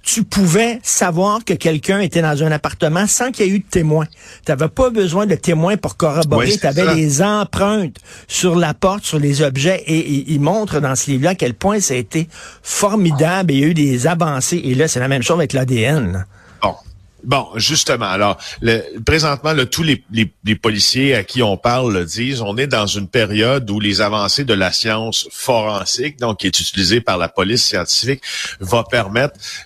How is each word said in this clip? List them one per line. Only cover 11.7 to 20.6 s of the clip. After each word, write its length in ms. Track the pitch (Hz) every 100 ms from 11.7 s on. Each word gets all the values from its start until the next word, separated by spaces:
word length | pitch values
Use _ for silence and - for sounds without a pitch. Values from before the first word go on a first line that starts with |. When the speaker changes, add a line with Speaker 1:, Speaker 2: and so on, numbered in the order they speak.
| 208
Speaker 1:
ça 120 | 185
a 40 | 127
été 320 | 117 160 165 - - -
formidable 880 | - - 202 214 175 143 160 185 185
et 40 | 135
il 40 |
y 40 | 147
a 20 |
eu 60 |
des 340 | 170 143 123 143
avancées. 540 | 175 165 139 - 175
Et 120 | 139 127
là, 120 | 156
c'est 140 | -
la 80 | 127
même 140 | 139
chose 160 | 117 170
avec 120 | 151
l'A 140 | 135 127
D 160 | 123
N, 320 | 113 156 101
là. 100 | 92 95 - - -
Speaker 2:
Bon. 140 | 104 87 - - _ _
Bon, 240 | - 139 117 107
justement, 500 | 107 151 - 127 104
alors, 320 | 95 101 95 - -
le, 220 | 113 113 - -
présentement, 500 | 113 156 151 139 151
là, 120 | 156 123
tous 160 | -
les, 220 | 165 123 _
les, 200 | 113 107 _
les 120 | 104
policiers 600 | 107